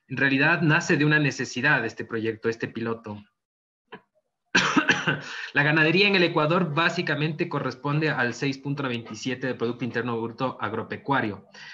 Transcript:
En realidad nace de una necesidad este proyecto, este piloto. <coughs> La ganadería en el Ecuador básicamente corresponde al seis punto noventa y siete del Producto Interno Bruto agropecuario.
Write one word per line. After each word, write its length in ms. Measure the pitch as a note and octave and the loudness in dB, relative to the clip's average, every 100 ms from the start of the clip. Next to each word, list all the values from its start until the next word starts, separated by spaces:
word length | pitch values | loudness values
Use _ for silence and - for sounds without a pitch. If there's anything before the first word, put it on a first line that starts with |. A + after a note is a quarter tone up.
| - | -10
En 80 | C3 | 0
realidad 440 | C3+ C3+ D3+ E3+ | 2 4 2 4
nace 360 | E3 E3 E3+ D#3 | 4 4 4 2
de 80 | D3+ | 4
una 140 | D3+ | 4
necesidad 680 | C#3+ A#2+ A#2+ B2 C#3 C#3 A2+ | 2 0 -6 0 2 2 0
este 180 | - | -6
proyecto, 460 | A2+ A#2 A2 A2 A#2 | -8 -4 -4 -2 -2
este 180 | A2+ A#2 | -2 -6
piloto. 560 | A#2 A2+ A2+ G#2+ G#2 - _ _ _ _ _ - - _ _ _ _ _ | -4 -6 -6 -8 -14 -16 _ _ _ _ _ -20 -20 _ _ _ _ _
<coughs> 680 | - - - - - - C#3 - - - | 0 2 0 2 0 0 -2 -6 -12 -4
La 100 | C#3 | 2
ganadería 440 | D3 D#3 D#3 F3 G3+ | 4 4 4 4 4
en 80 | F#3+ | 4
el 80 | |
Ecuador 500 | E3+ E3 D3+ F3+ E3+ | 4 4 2 2 2
básicamente 760 | C#3+ E3+ F3+ E3 C#3+ D#3 D#3 F3 | 2 0 0 -2 0 -2 -2 -4
corresponde 600 | C#3+ B2+ A#2+ C#3+ D3 D#3 | -2 -4 -6 -2 0 0
al 240 | B2+ A#2+ | 0 -2
seis 240 | A2+ C#3 C3+ | -2 -4 -4
punto 260 | C#3+ C#3+ | -6 -4
noventa 300 | C3+ A#2 A2+ | -4 -4 -8
y 20 | G#2+ | -8
siete 320 | C3 B2+ B2+ | -6 -4 -4
del 100 | A2+ | -2
Producto 280 | A#2 A#2+ A#2+ | -4 -4 -4
Interno 340 | A#2 A#2+ A#2 | -4 -2 -4
Bruto 360 | A2+ A2+ C3 - | -4 -4 -6 -4
agropecuario. 880 | A2 A2 G2+ G#2 - C3+ A2+ G2 - - - | -6 -6 -6 -8 -2 -2 -2 -6 -14 -20 -20